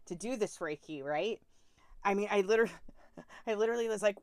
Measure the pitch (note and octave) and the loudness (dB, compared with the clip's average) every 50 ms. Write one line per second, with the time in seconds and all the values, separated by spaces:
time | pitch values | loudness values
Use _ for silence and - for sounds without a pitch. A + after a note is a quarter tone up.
0 | - - F3+ D#3+ G3 A#3 C4 G#3+ G#3 E3 - - F3 D#3 D3+ - - - D#3 C#3+ | -12 -10 -8 -6 -4 -6 -2 -2 -2 -4 -2 -6 -4 -4 -4 -6 -8 -10 -10 -8
1 | C3+ C#3+ D3+ D#3 F#3 A3+ A3 - _ _ _ _ _ - _ _ - - - - | -4 -2 -2 0 0 -2 -4 -6 _ _ _ _ _ -20 _ _ -20 -20 -18 -4
2 | - G3 G3 G3+ G#3 G3 G#3 G3+ F#3+ F#3+ A3 A3+ A#3 - - - - - - - | -2 0 0 0 0 2 2 2 4 4 6 4 4 2 0 -8 -14 -16 -16 -18
3 | - - _ - - - - - - A#3 G#3+ G3+ A3 A3+ A#3 A#3+ A#3 A3+ A3 G3+ | -20 -20 _ -18 -18 -18 -20 -8 -4 -2 0 2 2 2 2 0 0 0 0 2
4 | G#3+ G#3 G3+ - | 2 2 2 0